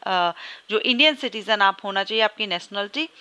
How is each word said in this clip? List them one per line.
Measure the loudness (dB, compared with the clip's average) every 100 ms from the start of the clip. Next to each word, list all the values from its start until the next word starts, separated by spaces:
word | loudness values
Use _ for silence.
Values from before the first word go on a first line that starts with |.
| -2
अ, | 0 0 -2 -12 -16 -4
जो | -2
इंडियन | 2 4 4
सिटीजन | 2 -6 -6 0 4
आप | 4 2
होना | -4 -4
चाहिए, | -2 2
आपकी | 0 0 -6
नेशनलिटी, | -6 -6 -8 -6 -6 -8 -10